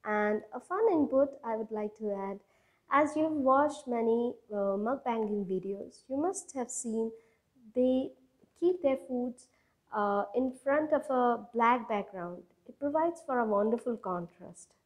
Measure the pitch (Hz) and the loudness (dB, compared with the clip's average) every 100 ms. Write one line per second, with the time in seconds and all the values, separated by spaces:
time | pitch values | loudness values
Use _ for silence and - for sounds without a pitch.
0 | 220 214 208 214 - 247 - 381 453 339 | -2 0 2 0 -4 -14 -6 2 4 4
1 | 269 269 285 - 233 220 220 214 208 208 | 4 4 2 0 -6 -4 -4 -6 -6 -6
2 | 214 196 196 202 _ _ _ _ _ 277 | -6 -4 -6 -10 _ _ _ _ _ 2
3 | 294 302 320 311 262 269 294 294 - 233 | 4 2 0 2 4 4 4 -2 -4 0
4 | 226 233 240 240 _ 208 196 196 214 269 | 2 2 0 -6 _ -2 -2 0 -2 -4
5 | 254 226 214 208 185 185 190 196 254 - | -2 -2 -2 -2 -2 -4 -4 -10 -12 -18
6 | _ 269 339 392 - 269 240 - 240 220 | _ -2 -2 -4 -10 -8 -6 -6 -4 -2
7 | 226 226 _ _ _ _ 226 254 254 262 | -2 -6 _ _ _ _ -6 2 2 2
8 | 269 - _ _ _ _ 339 359 277 269 | -2 -10 _ _ _ _ 0 2 0 0
9 | - 247 247 240 - _ _ _ _ - | -2 -4 -4 -8 -20 _ _ _ _ -2
10 | 202 202 202 240 262 254 277 294 311 302 | 2 2 0 0 -2 -2 0 0 2 0
11 | - 262 240 233 208 226 233 247 214 214 | 2 2 2 2 -2 2 4 4 0 -4
12 | 190 190 175 175 - _ - - 285 302 | -4 -10 -10 -10 -18 _ -20 -6 -2 0
13 | 330 330 - 247 220 202 214 233 - 220 | 0 -2 -2 0 2 2 2 0 -2 -6
14 | 196 180 170 _ 175 170 - _ | -4 -6 -6 _ -20 -20 -20 _